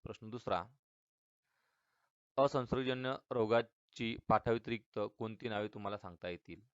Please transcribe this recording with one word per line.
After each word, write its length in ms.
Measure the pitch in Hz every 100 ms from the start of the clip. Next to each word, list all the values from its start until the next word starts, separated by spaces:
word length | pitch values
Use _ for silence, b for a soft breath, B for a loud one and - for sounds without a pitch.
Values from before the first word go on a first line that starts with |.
प्रश्न 280 | - 107 110
दुसरा, 340 | 117 - 90 101 _ _ _ _ _ _ _ _ _ _ _ _ _ _ _ _ -
असंसर्गजन्य 800 | 139 139 120 127 131 127 131 135 _
रोगाची 840 | 123 107 117 117 _ _ - 117 117 -
पाठाव्यतिरिक्त 720 | 107 - 117 113 117 _ - 104 _
कोणती 300 | 110 107 123
नावे 200 | 104 107
तुम्हाला 300 | 104 101 101
सांगता 300 | 92 87 90
येतील? 320 | 87 - 85 _